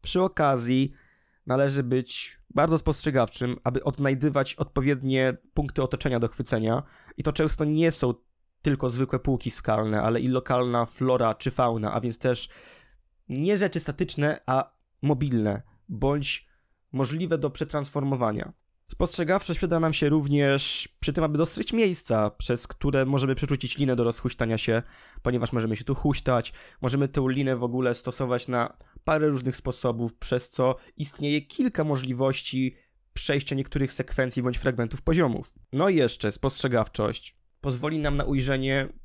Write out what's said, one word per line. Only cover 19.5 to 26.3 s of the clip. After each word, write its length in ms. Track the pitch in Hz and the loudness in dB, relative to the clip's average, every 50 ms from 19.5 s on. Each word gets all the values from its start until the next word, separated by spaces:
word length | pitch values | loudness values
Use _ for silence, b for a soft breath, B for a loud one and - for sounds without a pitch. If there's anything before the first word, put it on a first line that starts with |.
| 170 | -2
przyda 220 | - - 170 170 165 | -2 0 0 2 2
nam 140 | 165 160 151 | 2 2 2
się 160 | - 156 147 | 2 2 4
również 800 | 151 156 143 143 143 143 143 139 139 139 - - - - - - _ _ | 4 4 4 2 2 4 4 4 4 2 0 -2 -4 -4 -6 -8 _ _
przy 140 | - - 143 | -4 -2 0
tym, 100 | 180 160 | 0 0
aby 140 | 156 151 | 2 2
dostrzec 360 | 147 165 165 - - - - - | 2 2 0 0 -4 -4 -2 2
miejsca, 560 | 226 226 196 175 - - - 117 110 107 104 | 2 2 2 2 -2 -2 0 2 2 2 0
przez 380 | - _ - - 120 120 - | 0 _ -2 -2 0 -2 -2
które 380 | - - - - 143 139 135 131 | -6 -6 -4 -2 0 2 2 2
możemy 300 | 131 139 135 131 135 135 | 2 2 2 2 2 0
przerzucić 420 | - - 135 143 135 - 123 - | 0 0 -2 -2 -2 -2 -6 -2
linę 180 | - 143 131 127 | 0 0 2 2
do 80 | 123 120 | 2 2
rozhuśtania 540 | 117 117 - - 123 - - 123 113 113 | 0 0 0 -4 -4 -2 -2 -2 0 0
się, 240 | 107 - - 113 113 120 B B B B B B B | 0 0 0 0 0 0 B B B B B B B
ponieważ 320 | - 123 123 120 120 117 - | -2 0 0 0 -2 0 0
możemy 220 | 120 113 110 110 | -2 0 0 -2
się 80 | 101 - | -4 -2
tu 120 | - 139 | -4 -4
huśtać, 580 | - - 147 139 - - - | 0 0 0 0 2 0 2